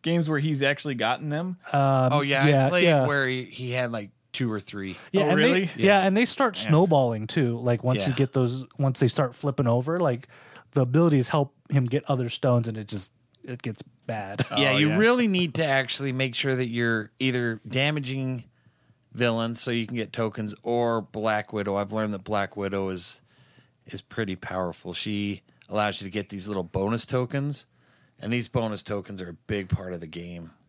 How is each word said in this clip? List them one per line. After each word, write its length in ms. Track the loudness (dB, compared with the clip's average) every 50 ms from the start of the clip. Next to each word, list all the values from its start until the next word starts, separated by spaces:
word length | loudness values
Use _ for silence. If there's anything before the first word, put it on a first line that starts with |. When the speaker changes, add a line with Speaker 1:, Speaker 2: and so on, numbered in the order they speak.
Speaker 1:
games 260 | 0 0 0 0 2 0
where 100 | 0 0
he's 220 | 0 0 0 2
actually 320 | 2 0 0 0 -4 -6 -2
gotten 340 | 0 0 0 0 -2 -4 -6
them? 260 | -4 -4 -4 -6 -8 -10 _ -2
Speaker 2:
Um, 400 | 0 2 4 4 4 4 4 4
Speaker 3:
Oh, 80 | 4 2
yeah, 260 | 2 2 2 4 6
Speaker 2:
yeah, 200 | 6 6 6 4
Speaker 3:
I 20 | 4
played 160 | 4 4 6
Speaker 2:
yeah. 220 | 6 6 4 4
Speaker 3:
where 200 | 2 2 2 0
he, 180 | 0 -2 -4 -6
he 260 | -8 -10 -10 -8 -4
had, 200 | -2 -2 -2 -2
like, 200 | -4 -6 -8 -10 _ _ _ _
two 180 | -6 -4 -2 -2
or 80 | -2 -4
three. 380 | -6 -8 -10 -8 -8 -8 -8 -10 -12 -2
Speaker 2:
Yeah, 120 | 0 2
Speaker 1:
Oh, 60 | 4 4
Speaker 2:
and 80 | 4 4
they, 60 | 4
Speaker 1:
really? 240 | 4 4 2 0 -2 -2
Speaker 2:
yeah, 240 | 2 4 6 6 6
and 140 | 4 4 2
they 80 | 2 2
start 300 | 0 2 0 0 0 0
Speaker 1:
Man. 120 | -2 0 4
Speaker 2:
snowballing 580 | 6 6 6 6 6 4 4 2 0 -2 -4
too. 320 | -2 0 0 0 0 0 0
Like 260 | 0 0 0 2 2
once 140 | 0 0 2
you 120 | 0 0
Speaker 3:
Yeah. 40 | 2
Speaker 2:
get 160 | 0 0 0
those, 320 | 2 0 0 0 0 -4 -10 -12 _ -2
once 200 | 0 0 2 2
they 80 | 2 2
start 260 | 4 2 -2 -2 -4
flipping 320 | -6 -6 -4 -2 0 2
over, 340 | 2 2 2 2 0 -2 0
like 260 | 0 0 0 -2 -6 _ -20 -20 -20 -20 -20 -20 _ _
the 80 | _ 2
abilities 460 | 2 4 4 4 6 6 6 4 4 2
help 260 | 2 0 0 0 _ _ _ _
him 140 | 0 0 2
get 160 | 2 -2 -4 0 0
other 200 | -2 -2 -2 -4
stones, 360 | -4 -2 2 4 4 4 2
and 120 | 0 -6 -8
it 100 | -10 -8
just, 240 | -8 -8 -8 -10 _ _ _ _ _ _ -14
it 160 | -14 -12 -10
gets 220 | -8 -10 -10 -10 -14 _ _ _ _
bad. 400 | -8 -8 -8 -8 -8 -4 -6 -4 -2
<laughs> 60 | 0
Speaker 3:
Yeah, 160 | 0 2 2
Speaker 1:
Oh, 40 | 4 4
Speaker 3:
you 100 | 2 4
Speaker 1:
yeah. 80 | 4
Speaker 3:
really 320 | 4 6 6 6 4 2 2
need 280 | 2 2 0 0 0
to 100 | -2 0
actually 460 | 2 2 0 0 0 -4 -4 -2 -2
make 220 | 0 0 -2 -2 -2
sure 220 | -2 0 0 0
that 120 | 0 0 -2
you're 400 | 0 0 2 2 2 0 -2 -6 _ _
either 420 | -2 0 0 2 0 -2 -2 -4 _ -4
damaging 760 | -2 0 0 0 -2 -2 -4 -4 -4 -4 -4 -4 -4 -6 -10 _ _ _ _ _ _ _ _ _ _ _ _ _
villains 480 | -2 0 0 2 2 0 -2 -2 -2 -4
so 100 | -2 -2
you 160 | -2 -2 -2
can 100 | -4 -6
get 180 | -6 -6 -6 -4
tokens, 400 | -4 -4 -4 -4 -6 -8 -8 -8 _
or 400 | -4 -2 0 0 2 2 0 -2
Black 500 | -4 -6 -8 -4 -2 0 0 -2 -4 -4
Widow. 240 | -6 -4 -2 -2 -2
I've 160 | -2 -2 -2
learned 220 | -2 -2 -2 -2 -4
that 100 | -8 -6
Black 320 | -4 -2 -2 -2 -4 -6
Widow 320 | -6 -6 -4 -2 -2 -4 -4
is, 320 | -4 -6 -6 -8 -8 -10 _ _ _ _ _ _ _ _ _ _ _ _ _
is 140 | -14 -14 -14
pretty 360 | -14 _ -8 -6 -6 -6 -6
powerful. 580 | -10 -10 -8 -4 -4 -4 -4 -6 -8 -12 -10 -8
She 480 | -8 -6 -4 -4 -4 -4 -4 -6 -8 _ _ _ _ _ -6
allows 320 | -2 0 0 0 -2 -6
you 60 | -10
to 40 | -6
get 200 | -6 -6 -8 _
these 180 | -8 -8 -6 -6
little 140 | -4 -6 -6
bonus 400 | -4 -4 -2 0 0 -2 -2 -4
tokens, 600 | -4 -2 -4 -4 -2 -4 -6 -4 -4 -8 -10 -14 _ _ _ _ _ _ _ _ _ _ _
and 140 | -6 -4
these 160 | -4 -4 -4 -2
bonus 340 | -4 -2 -2 -2 -6 -8
tokens 380 | -6 -6 -6 -6 -6 -8 -12 -12
are 80 | -12 -12
a 60 | -14 -16 _
big 220 | -6 -6 -6 -2 -4
part 240 | -4 -4 -4 -10
of 80 | -10 -10
the 60 | -10
game. 460 | -12 -12 -12 -12 -12 -12 -14 -14 -16 _ _ _